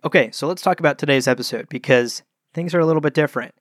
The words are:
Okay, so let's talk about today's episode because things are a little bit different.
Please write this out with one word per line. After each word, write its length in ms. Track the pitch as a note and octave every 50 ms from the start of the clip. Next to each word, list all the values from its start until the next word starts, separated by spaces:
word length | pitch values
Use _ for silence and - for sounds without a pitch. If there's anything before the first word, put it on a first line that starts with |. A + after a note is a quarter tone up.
Okay, 300 | - D#3 - F3+ B2 A2
so 160 | - - -
let's 140 | D3 F#3 F3+
talk 180 | - F#3+ F3+ -
about 180 | E3 D3 C#3
today's 300 | - - C#3 C#3 C3+ B2
episode 400 | C3 B2+ B2 A#2+ - - A2+ -
because 560 | _ - B2+ - - C3+ B2 A#2+ A#2 - - _ _ _ _ _ _ _
things 200 | E3 E3+ F3 D#3+
are 60 | F3
a 60 | D#3+
little 160 | D#3+ D#3+ D#3
bit 120 | D3+ D3+ -
different. 400 | - D3+ D3 - B2+ A#2 B2+ _ _